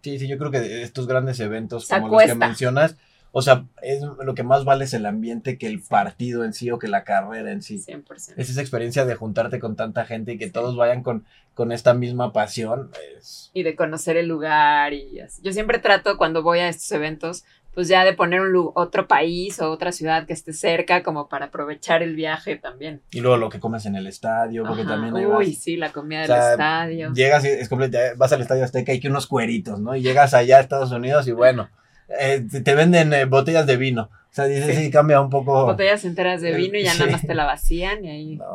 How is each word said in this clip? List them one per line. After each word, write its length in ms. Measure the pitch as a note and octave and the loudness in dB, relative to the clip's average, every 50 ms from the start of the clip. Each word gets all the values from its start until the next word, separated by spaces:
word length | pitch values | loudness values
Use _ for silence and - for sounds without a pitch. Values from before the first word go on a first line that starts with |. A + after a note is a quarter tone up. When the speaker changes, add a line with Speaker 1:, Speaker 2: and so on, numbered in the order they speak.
Speaker 1:
Sí, 180 | - D3 C#3 C3+ | -10 -10 -8 -8
sí, 80 | C3+ C3+ | -6 -6
yo 100 | C#3 C3+ | -6 -6
creo 140 | D3 C#3+ | -6 -4
que 300 | C3+ B2+ A#2 G2+ G#2+ A#2+ | -4 -4 -4 -4 -8 -10
estos 260 | A#2+ A2+ _ C3 B2+ A#2+ | -12 -10 _ -8 -4 -2
grandes 320 | B2+ C3 B2+ C3 B2 B2 | 0 0 0 -2 -4 -4
eventos, 460 | A2 G#2 A2 A2+ A2+ A2 A#2+ A#2 - - | -6 -6 -6 -6 -8 -8 -10 -10 -4 -2
Speaker 2:
Se 80 | F3+ | -2
Speaker 1:
como 100 | G3+ A3 | -2 0
los 120 | G#3+ G#3+ A3 | 4 8 8
que 80 | A3 A3 | 8 8
Speaker 2:
acuesta. 160 | A#2+ A#2 - | 6 0 0
Speaker 1:
mencionas, 500 | - - - C3+ B2 B2+ C#3 D#3 D#3+ E3 _ _ _ _ _ _ _ | -2 -2 -2 -2 0 2 2 2 2 0 _ _ _ _ _ _ _
o 100 | - C3 | -4 -2
sea, 220 | B2+ C#3+ C3 B2+ C3 - _ - | 6 6 6 6 4 -12 _ -14
es, 180 | - B2+ C#3 C#3 | -6 -6 -6 -6
lo 320 | C#3+ D3 C#3+ - C3+ C3 A2 | -6 -10 -12 -8 -8 -6 -6
que 80 | A2+ A#2 | -6 2
más 200 | B2 C3+ C#3 C3+ | 2 2 2 4
vale 200 | C#3+ C#3 C3+ C3+ | 2 2 2 2
es 100 | C3 - | -4 -4
el 100 | A2+ G#2 | -6 -4
ambiente 540 | G#2 G#2 A2 A2 A#2 A#2 A2+ - C3 B2 - | -4 -4 -4 -6 -6 -8 -8 -6 -8 -8 -6
que 80 | - | -8
el 140 | A2 G#2+ F#2 | -8 -8 -8
partido 600 | - - - G#2 G2+ G2 - _ A#2+ B2 A#2+ A#2 A#2 | -8 0 0 0 0 0 -6 _ -8 -6 -4 -4 -6
en 80 | A2 | -6
sí 180 | G#2+ - B2 A#2+ | -8 -8 -8 -8
o 80 | A#2+ A#2 | -6 -6
que 80 | - | -6
la 160 | G#2+ G2+ G2 | -4 -4 -4
carrera 480 | - - G2+ G2 G2 G2+ A2+ A2+ A2 G#2+ | -4 -2 -2 -2 -2 -4 -10 -10 -10 -10
en 100 | G2+ G2+ | -10 -10
sí. 180 | - - A2 G2 | -12 -12 -14 -14
Speaker 2:
Cien 220 | - - - - | -14 -16 -18 -20
por 180 | - _ - - | -18 _ -20 -20
ciento. 200 | - - - - | -20 -18 -10 -10
Speaker 1:
Es 80 | B2+ B2 | -8 -6
esa 120 | B2+ C#3 | -6 -8
experiencia 440 | C#3 C3 B2 A#2 A#2 A#2+ A#2 C#3+ C3 | -6 -6 -6 -6 -6 -4 -2 -2 -2
de 120 | B2+ A#2 | -2 -4
juntarte 420 | - A2+ A2 G2+ - A2+ G2+ - - | -6 -8 -6 -4 -2 -2 -2 -4 -8
con 160 | A#2+ A2 G#2+ | -8 -8 -6
tanta 300 | - A2+ A2 - A#2+ A2+ | -6 -8 -6 -6 -6 -6
gente 260 | - A#2 A2 A2 A#2 A#2 | -6 -8 -10 -10 -10 -10
y 40 | G#2 | -10
que 80 | A2 | -10
Speaker 2:
Sí. 60 | G2 | -8
Speaker 1:
todos 240 | - A#2 A#2 B2 B2 | -6 -6 -4 -4 0
vayan 260 | A#2+ A#2+ A#2+ B2 B2 | 0 2 2 2 0
con, 220 | A#2+ B2+ A#2 A2 - _ _ _ _ _ _ | -2 -6 -6 -6 -8 _ _ _ _ _ _
con 180 | - A#2 A#2 | -4 -4 -4
esta 200 | A#2 A2+ - B2+ | -4 2 2 2
misma 400 | A#2+ B2 B2 A#2+ B2 B2 B2 A2 | 4 4 0 -4 -4 -4 -4 -2
pasión, 600 | - A2 G#2+ G#2+ - B2 A2+ G#2+ A#2 C3+ C3+ F#2+ - - D#2 C#2+ C#2 - | -2 -2 -2 -2 -4 -8 -4 -4 -6 -6 -8 -14 -16 -18 -18 -18 -20 -20
es 320 | _ - - - - _ | _ -20 -20 -20 -20 _
Speaker 2:
Y 120 | _ F#3+ F3 | _ -4 -4
de 100 | E3 D#3 | -4 -2
conocer 420 | - E3 D#3 D#3 D#3+ - E3+ D#3+ | -2 -4 -4 -4 -6 -4 0 0
el 120 | E3 E3+ E3 | 0 0 0
lugar 640 | E3 D3+ D3 D#3 D3+ D3+ D3+ D3 D3 D3 C#3+ D3 | -4 -4 -2 0 2 4 4 6 4 4 2 0
y 260 | D3 C#3+ - - - - | -2 -8 -12 -14 -16 -18
así. 240 | - - - - | -18 -18 -20 -8
Yo 100 | - F#3+ | -8 -6
siempre 280 | F#3 G#3 A3 A3 A#3+ A#3 | -4 -4 -2 0 -2 0
trato, 360 | - G#3+ G3+ F#3+ - G#3 G3+ G3 | 4 4 4 4 4 -2 0 0
cuando 240 | F3+ D#3+ D#3+ E3 D#3 | 0 0 0 0 0
voy 160 | E3+ E3+ F3 | 2 2 2
a 80 | F3 F3 | 0 -2
estos 240 | E3 E3+ - - | -4 -6 -8 -6
eventos, 520 | - D3+ D3+ D#3 D#3 D3+ - E3 F3 F3 _ _ _ _ _ - - | -4 -4 -4 -4 -6 -8 -8 -8 -10 -10 _ _ _ _ _ -14 -6
pues 140 | - F3+ D#3+ | -6 0 4
ya 180 | F#3 F#3 F#3 | 4 6 6
de 80 | F#3+ F#3 | 4 4
poner 260 | F3 F#3 E3+ F3 F#3 | 2 0 0 2 0
un 120 | F#3+ F#3+ | 0 2
lu-, 200 | F#3 F3+ F3 D3+ - | 2 2 0 0 -2
otro 320 | F3+ F3 F3 - G3+ F#3+ | -2 -2 0 -2 -4 0
país 540 | - G3+ C#3+ D#3 E3 F3 F3 F#3 G3+ F3+ - | 2 2 2 2 0 -2 -4 -6 -8 -6 -4
o 100 | E3+ D#3 | -4 -4
otra 220 | D#3+ D#3 F3 F3 | -4 -4 -6 -6
ciudad 340 | F3+ - D#3 D#3+ D#3+ E3 D#3 | -6 -4 -2 -2 -2 -2 -2
que 60 | - | -6
esté 220 | - - - - D#3 | -12 -12 -10 -14 -12
cerca 480 | - - E3+ E3 E3+ F3 F3 F3+ F3+ | -4 -2 0 0 0 2 2 0 0
como 260 | F3 F3+ D#3 D3 D3 _ | 0 -2 -6 -6 -8 _
para 180 | - C#3 C#3+ | -8 -10 -10
aprovechar 560 | C#3+ - - D3 D3 D3+ D3 - - E3+ E3 | -10 -8 -10 -8 -8 -10 -12 -2 0 0 0
el 120 | E3+ E3 D#3+ | 0 -2 -4
viaje 400 | D#3 D#3 D#3 D#3 D#3 - - D3+ | -6 -4 -6 -6 -6 -6 -10 -10
también. 460 | C#3 - C3+ B2 C3 D3 D#3 D3+ - _ _ | -10 -10 -16 -16 -14 -14 -14 -14 -16 _ _
Speaker 1:
Y 100 | - A#2+ | -10 -2
luego 160 | A#2+ B2+ B2+ | 2 4 4
lo 140 | A#2 A2+ G#2+ | 4 2 -4
que 100 | - F#2+ | -8 -8
comes 240 | - A2+ A2+ A2+ G2+ | -8 -8 -8 -6 -6
en 120 | G#2 G2+ | -8 -8
el 100 | G2 F#2+ | -8 -8
estadio, 580 | F#2+ - - - A2+ A2+ A2+ A#2 A2+ A2+ A2+ A2+ | -12 -14 -8 -6 -4 -2 -2 -2 -2 -4 -6 -6
porque 160 | A2 A2 A2 | -6 -4 -4
Speaker 2:
Ajá. 120 | G#2+ F#2+ | -4 -4
Speaker 1:
también 220 | A2+ G#2+ A2+ A2+ - | -4 -4 -4 -4 -4
ahí 120 | F#3+ G3 | -2 0
Speaker 2:
Uy, 240 | G3+ G#3 G#3 G3+ F3+ | 2 2 2 2 0
Speaker 1:
vas. 60 | D3+ - | -2 -6
Speaker 2:
sí, 140 | - E3+ E3+ | -8 -8 -6
la 160 | E3+ D#3+ D3+ | -6 -6 -8
comida 280 | - D3 C#3+ D3+ D#3 D#3 | -8 -10 -12 -8 -8 -6
Speaker 1:
O 20 | |
Speaker 2:
del 60 | D#3+ D3+ | 0 2
Speaker 1:
sea, 220 | A#2+ B2 A#2+ A#2+ | 2 4 4 4
Speaker 2:
estadio. 600 | A#2+ - D3+ D#3 D#3+ D#3+ E3+ E3 E3 E3 D#3 D#3 | 2 2 2 0 0 -2 -4 -4 -6 -8 -6 -6
Speaker 1:
llegas 320 | B2 B2 C3 C#3 C#3+ D3 C3+ | 0 2 4 6 6 4 4
y 40 | C#3 | 2
es 200 | C#3 C3+ B2 G#2+ | -2 -2 -2 -6
completa-, 460 | C3 B2 C3+ C3 A#2+ A#2+ B2 B2+ A#2+ | -2 -2 -2 0 0 0 0 0 2
vas 160 | B2 C3 B2+ | 2 2 4
al 80 | D3+ C3 | 4 0
Estadio 240 | A#2+ - C3 C3 B2+ | 2 0 0 0 0
Azteca 300 | B2+ - B2+ G#2 - C3 | 0 -2 -4 -2 -2 -2
y 60 | B2+ | -2
que 80 | - C#3 | -2 -2
unos 180 | C#3 - - | -2 -2 -2
cueritos, 520 | - C#3 B2 A#2 A#2 A#2 A2+ - A2+ G#2 G2+ | -2 -2 -2 0 0 -2 -4 -4 -6 -8 -8
¿no? 160 | G#2 A#2 C3+ | -6 -4 -4
Y 60 | C3+ | -2
llegas 320 | B2+ C3 C3 C#3 C#3+ C#3 | 0 2 6 6 6 6
allá 240 | C#3 B2+ A#2+ B2 C3 | 6 4 6 10 8
a 40 | C3+ | 8
Estados 300 | C3 C3 C#3+ C#3 C3+ B2+ | 8 6 -2 -2 -2 -2
Unidos 380 | B2+ A#2+ B2 B2+ C#3+ D3+ C3 B2 | -4 -4 -2 2 2 2 2 2
y 40 | |
bueno, 360 | A#2 A#2+ A#2+ B2+ B2+ A#2+ G2+ - _ _ _ _ _ _ _ - | 2 6 6 6 6 4 -6 -10 _ _ _ _ _ _ _ -12
eh, 380 | - - C#3 C3+ C#3 C3+ B2+ - | -6 -2 0 0 0 0 -2 -6
te, 120 | C#3 C3+ | -8 -2
te 120 | - - C#3 | 2 2 4
venden, 380 | D3 D#3+ F3 F3+ E3+ D#3+ D3+ | 6 6 6 6 6 4 4
eh, 140 | D3+ C#3 C3+ | 2 2 2
botellas 400 | C3 C3 C3+ C3+ D#3+ E3 E3 D3+ | 4 4 4 4 4 2 2 4
de 100 | C3+ C3 | 4 2
vino. 320 | B2 C3 C3 B2 A#2 G#2+ - | 2 2 -2 -2 -2 -4 -8
O 0 | _ _ _ _ | _ _ _ _
sea, 160 | _ - C#3 | _ -2 -2
dices, 280 | C#3 C#3+ C#3 C#3+ D3 C3+ | 0 0 0 0 0 0
Speaker 2:
Sí. 100 | D3+ D#3 | 0 0
Speaker 1:
sí, 40 | C#3 | 4
cambia 300 | C3 D3+ D3 D3+ D3 C#3 | 6 6 6 8 6 4
un 80 | C#3 C3 | 4 4
poco. 380 | C3+ C#3 B2+ C3+ C3+ C3+ C3+ | 0 -2 0 2 2 4 4
Speaker 2:
Botellas 360 | A#2+ A2 - G3 G3 G#3 G#3 - | 2 2 2 2 2 2 0 -2
enteras 340 | F3+ E3+ F3+ F3+ F3+ F#3 E3+ | -6 -4 -2 0 0 0 -2
de 120 | E3 E3+ | -2 -2
Speaker 1:
El 40 | D#3+ | 0
Speaker 2:
vino 220 | E3+ F3+ F#3+ G3+ G#3 | 0 -2 -2 -2 -2
y 40 | |
ya 120 | G3+ F3+ E3+ | 0 0 2
nada 120 | - G#3+ | 2 2
Speaker 1:
sí. 60 | - | 2
Speaker 2:
más 140 | - E3 - | 2 0 -2
te 80 | D3+ E3 | -4 -2
la 100 | D#3+ D3 | -2 0
vacían 580 | C#3+ C#3 - - - E3 E3+ F3+ F#3+ G#3 G#3+ G3 | -2 -2 0 2 0 2 2 -2 -4 -6 -6 -8
y 20 | D#3+ | -10
ahí. 280 | D3+ D3+ D3+ D#3 D#3 | -10 -10 -10 -12 -12
Speaker 1:
No, 80 | D3 - F#2 F#2+ | -12 -12 -12 -12